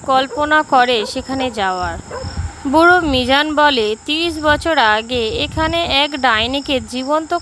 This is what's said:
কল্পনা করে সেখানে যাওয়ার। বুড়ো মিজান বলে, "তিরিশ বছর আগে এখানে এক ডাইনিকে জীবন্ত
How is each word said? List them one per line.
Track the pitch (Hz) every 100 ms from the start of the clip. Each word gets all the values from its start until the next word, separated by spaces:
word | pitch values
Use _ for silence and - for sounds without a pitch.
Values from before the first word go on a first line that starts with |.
কল্পনা | - 262 269 - 294 302
করে | 302 269 247 233 202
সেখানে | 262 254 269 254
যাওয়ার। | 220 190 180 175 165 - 247 - - - - 277
বুড়ো | 302 339 359
মিজান | 320 262 247 277 311
বলে, | 294 294 254 214 214 -
"তিরিশ | 311 339 311
বছর | 302 294 330 302
আগে | 220 214 226 247 220
এখানে | - 294 311 320 339
এক | 339 269 294 294
ডাইনিকে | 254 214 233 277 277 262
জীবন্ত | 214 247 262 302 320 349